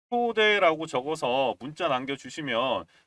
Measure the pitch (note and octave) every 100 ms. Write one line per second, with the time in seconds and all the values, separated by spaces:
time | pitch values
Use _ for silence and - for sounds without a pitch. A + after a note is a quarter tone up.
0 | - A#3+ A#3+ A3 G#3+ G3+ F3 D#3 D#3+ C3
1 | C#3 D#3 C3 C3 C3 - C3+ D3+ E3+ B2+
2 | C3+ C#3 B2+ E3 C#3+ A#2 B2+ G2+ E2+ _